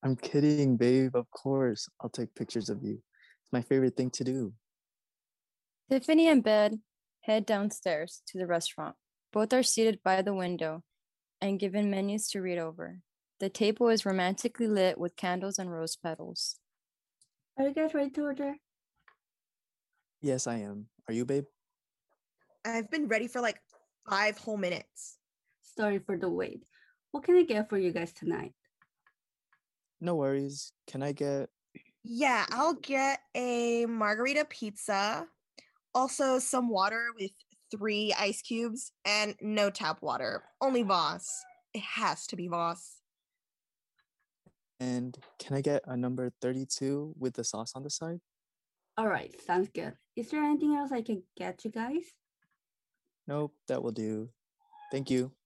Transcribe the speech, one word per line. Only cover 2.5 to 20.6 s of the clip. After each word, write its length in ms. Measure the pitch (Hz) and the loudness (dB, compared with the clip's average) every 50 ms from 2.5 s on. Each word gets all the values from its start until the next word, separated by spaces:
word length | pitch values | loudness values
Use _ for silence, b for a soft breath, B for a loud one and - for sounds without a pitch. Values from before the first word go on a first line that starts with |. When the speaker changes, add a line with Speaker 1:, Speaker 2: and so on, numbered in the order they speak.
| - 117 104 - | -4 -4 -2 -2
Speaker 1:
of 120 | 113 101 - | -6 -4 -4
you. 120 | 107 104 107 _ _ b b b b b b b | -6 -6 -6 _ _ b b b b b b b
It's 100 | _ - | _ -2
my 100 | 123 120 | -2 0
favorite 340 | - 139 135 131 127 - | 2 2 4 4 4 2
thing 140 | - 127 127 | 2 -2 -2
to 140 | - - 123 | 0 -2 -4
do. 300 | 123 127 135 123 98 107 - _ _ _ _ _ _ _ _ _ _ _ _ _ _ _ _ _ _ _ _ _ _ _ _ _ _ | -2 -2 -2 -2 -4 -6 -10 _ _ _ _ _ _ _ _ _ _ _ _ _ _ _ _ _ _ _ _ _ _ _ _ _ _
Speaker 2:
Tiffany 380 | 269 269 254 - 320 311 330 330 | 0 0 2 4 6 8 8 8
and 140 | 311 269 214 | 8 6 6
Ben 400 | 220 214 214 208 208 214 214 - _ _ _ _ _ _ _ - | 6 4 6 6 4 2 -2 -10 _ _ _ _ _ _ _ -2
head 220 | - 214 220 208 | 2 2 2 2
downstairs 800 | - 220 202 202 208 208 - - 185 170 151 156 180 - - _ - | 2 0 2 2 -2 -4 -2 -2 0 0 0 -2 -6 -10 -16 _ -12
to 100 | - 190 | -6 -6
the 80 | 185 | -2
restaurant. 500 | 170 175 170 165 - - - 156 151 - _ _ _ _ _ _ _ | 0 0 0 0 -2 -6 -6 -10 -10 -10 _ _ _ _ _ _ _
Both 220 | - 214 214 214 254 | 0 0 2 4 4
are 100 | 254 254 | 4 4
seated 380 | - - - 226 220 214 - _ | 4 4 4 4 2 2 2 _
by 200 | 190 190 190 190 | 2 4 4 4
the 100 | 202 202 | 0 0
window 500 | 190 185 180 180 170 160 160 156 165 170 _ _ _ _ _ _ _ _ _ _ _ | -2 -2 -2 -2 -2 -2 -4 -4 -6 -10 _ _ _ _ _ _ _ _ _ _ _
and 200 | - 202 196 196 | -2 -2 0 0
given 300 | 196 196 185 208 208 202 | -2 -2 0 0 0 2
menus 400 | 196 190 196 202 202 214 208 - | 2 0 0 0 -2 -2 -4 -4
to 100 | - 208 | -4 -4
read 180 | 185 185 175 175 | -4 -2 -2 -2
over. 420 | 165 160 160 175 170 170 180 185 - _ _ _ _ _ _ _ | -4 -6 -6 -8 -12 -12 -12 -16 -20 _ _ _ _ _ _ _
The 100 | - 196 | -4 -4
table 380 | 190 - 226 202 220 - 247 233 | 0 2 2 2 4 4 6 6
is 180 | 226 220 - | 6 4 4
romantically 600 | 208 190 190 180 180 190 - - 240 - - 233 | 2 2 2 2 2 0 0 -4 -6 -2 0 0
lit 320 | 220 214 202 190 185 165 - | 2 4 4 4 4 4 2
with 180 | - 175 - | -4 -6 -6
candles 420 | - - 185 180 185 180 196 196 - | -4 -2 -2 -2 0 -2 -4 -4 -4
and 120 | 190 180 | -6 -4
rose 260 | 175 160 160 165 - | -4 -4 -4 -6 -6
petals. 600 | - _ 170 160 - - 175 175 - - - - - _ _ _ _ _ _ _ _ _ _ _ _ _ _ _ _ _ _ _ - | -6 _ -6 -6 -6 -8 -12 -8 -6 -6 -6 -6 -10 _ _ _ _ _ _ _ _ _ _ _ _ _ _ _ _ _ _ _ 0
Speaker 3:
Are 100 | 269 277 | 0 0
you 60 | 277 | 2
guys 180 | 311 311 311 311 | 0 0 0 2
ready 180 | 302 277 277 | 0 0 0
to 120 | 269 302 294 | -2 -2 -2
order? 320 | 294 277 269 285 277 285 294 _ _ _ _ _ _ _ _ _ _ _ _ _ _ _ _ _ _ _ _ _ _ _ _ _ _ _ _ _ _ _ _ - | -2 -2 -2 -4 -4 -4 -6 _ _ _ _ _ _ _ _ _ _ _ _ _ _ _ _ _ _ _ _ _ _ _ _ _ _ _ _ _ _ _ _ -2
Speaker 1:
Yes, 240 | 143 131 127 - | 0 0 0 0
I 100 | 123 117 | -2 -4
am. 300 | 117 | -4